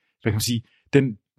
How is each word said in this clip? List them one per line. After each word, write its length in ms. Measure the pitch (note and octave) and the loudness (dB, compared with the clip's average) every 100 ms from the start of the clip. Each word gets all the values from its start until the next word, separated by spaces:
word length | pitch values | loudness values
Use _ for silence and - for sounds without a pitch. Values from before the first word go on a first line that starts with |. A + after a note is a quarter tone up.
| _ _ | _ _
hvad 100 | A#2 | -4
kan 20 | |
man 80 | G#2 | -2
sige, 220 | A2+ A#2 - _ _ | -2 -4 -8 _ _
den, 240 | C#3+ C3 G2+ _ | 2 2 -4 _